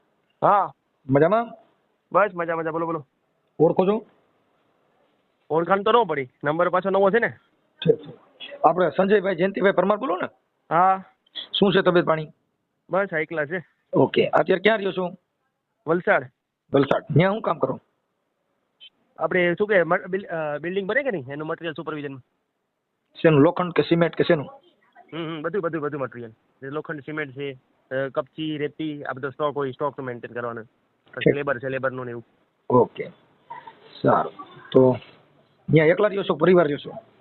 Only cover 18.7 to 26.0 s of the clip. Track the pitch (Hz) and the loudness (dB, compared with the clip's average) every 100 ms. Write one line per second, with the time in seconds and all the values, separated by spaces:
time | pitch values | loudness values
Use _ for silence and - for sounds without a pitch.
18.7 | _ - _ _ _ 160 180 175 170 208 | _ -20 _ _ _ -2 2 2 2 2
19.7 | 208 165 180 185 190 202 170 156 147 160 | 2 4 0 -2 -8 -6 -6 -6 -6 -6
20.7 | 190 190 233 277 190 127 143 156 165 165 | -6 -2 -2 -2 -6 -8 -10 -8 -8 -8
21.7 | 156 160 151 143 135 _ _ _ _ _ | -10 -10 -8 -10 -12 _ _ _ _ _
22.7 | _ _ _ _ - 170 151 147 175 180 | _ _ _ _ 0 4 6 6 4 -2
23.7 | 165 147 170 165 - - 170 170 - _ | -2 0 2 2 0 0 2 0 -14 _
24.7 | _ _ _ - 151 160 160 156 180 170 | _ _ _ -18 -12 -10 -8 -6 -4 -4
25.7 | 160 147 143 | -4 -6 -6